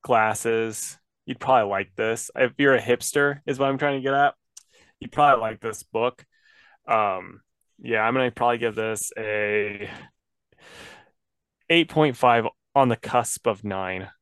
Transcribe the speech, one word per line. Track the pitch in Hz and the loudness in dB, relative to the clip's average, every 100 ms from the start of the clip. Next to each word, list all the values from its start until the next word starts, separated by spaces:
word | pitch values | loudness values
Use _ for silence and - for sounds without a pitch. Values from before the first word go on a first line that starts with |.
glasses, | - 117 110 107 117 113 113 110 - - _ _ - | 2 2 2 0 -2 -2 -4 -8 -12 -14 _ _ -14
you'd | 123 | -10
probably | - 127 104 | 2 2 4
like | 98 98 - | -2 -6 -4
this. | 110 113 - | -4 -4 -8
If | - 127 - | -2 -2 2
you're | 139 | 4
a | 127 | 4
hipster, | 123 120 - 147 143 143 - | 2 -2 0 0 0 -2 -6
is | 135 | -2
what | 139 | -2
I'm | 135 | 0
trying | 147 139 | -2 -2
to | |
get | 131 | -2
at, | 139 143 - _ - _ _ _ _ | 2 2 0 _ -20 _ _ _ _
you'd | 120 | -10
probably | - 147 127 | 2 4 4
like | 110 107 | 0 -6
this | 117 107 | -10 -10
book. | - 110 123 - - _ _ _ _ _ - | -6 -2 -2 -4 -20 _ _ _ _ _ -2
Um, | 110 104 95 92 - _ _ _ _ | 0 0 -2 -10 -20 _ _ _ _
yeah, | 120 113 | -4 0
I'm | 113 | 2
gonna | 131 127 | 0 -2
probably | - 120 120 | 0 0 0
give | 117 | -2
this | 107 110 110 - - | -4 -6 -6 -8 -10
a | 107 107 104 104 104 101 104 - - _ _ _ _ _ - - - - _ _ _ _ _ _ _ | -6 -2 0 -2 -2 -8 -14 -14 -20 _ _ _ _ _ -20 -20 -20 -20 _ _ _ _ _ _ _
eight | 165 160 | 2 2
point | 156 151 120 | 2 0 4
five | 123 117 110 _ _ | 4 4 0 _ _
on | 139 131 | 2 4
the | 113 | 2
cusp | - 123 120 - 120 | 0 -2 -2 -4 -4
of | 101 | -4
nine. | 104 95 92 92 95 _ | -4 -6 -4 -8 -10 _